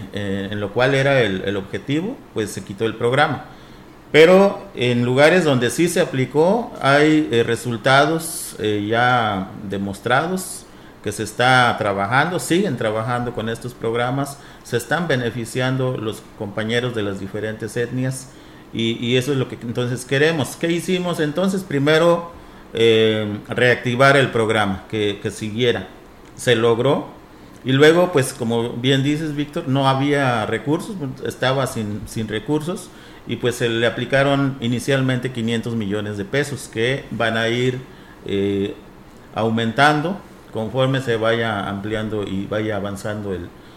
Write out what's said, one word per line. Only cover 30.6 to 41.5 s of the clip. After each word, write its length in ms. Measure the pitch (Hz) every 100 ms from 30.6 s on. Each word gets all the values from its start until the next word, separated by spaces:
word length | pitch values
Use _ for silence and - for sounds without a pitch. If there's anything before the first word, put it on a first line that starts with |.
| 139 165 202 196 139 127
estaba 440 | 117 - 127 135 127
sin, 320 | 120 104 104 107
sin 200 | 117 104
recursos 640 | 107 120 151 151 214 - - - - -
y, 80 | -
pues, 180 | 123
se 140 | 117 120
le 180 | 113 117
aplicaron 720 | 127 123 135 139 139 139 135
inicialmente 680 | 120 120 123 135 131 127 123
quinientos 460 | 123 113 117 113 117
millones 400 | 101 104 104 104
de 80 |
pesos 440 | 95 135 135 120 -
que 320 | 110 120 135 -
van 240 | - 113 113
a 100 | 113
ir, 300 | 120 127 127 131 - - - -
eh, 480 | 98 101 98 98 - - - - - - -
aumentando 840 | 113 113 113 113 147 151 160 196 - - -
conforme 500 | 110 110 131 131 135
se 140 | 120 113
vaya 520 | 110 117 113